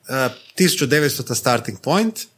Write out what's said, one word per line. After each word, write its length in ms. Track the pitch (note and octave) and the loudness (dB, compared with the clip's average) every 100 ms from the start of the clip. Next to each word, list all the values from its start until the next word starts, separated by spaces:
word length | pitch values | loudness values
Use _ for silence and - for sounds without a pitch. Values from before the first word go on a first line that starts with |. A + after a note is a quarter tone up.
| - | -8
e, 40 | C3 B2+ - - - | -4 -2 -4 -8 0
tisuću 300 | F#3 - C#3 | 2 2 2
devetstota 500 | D3 D3 - B2 A#2+ | 2 2 -2 -4 -2
starting 420 | - A#2+ A#2 G2+ | 2 0 -2 -6
point, 400 | - F3 A3 A3 - | -2 0 0 -4 -12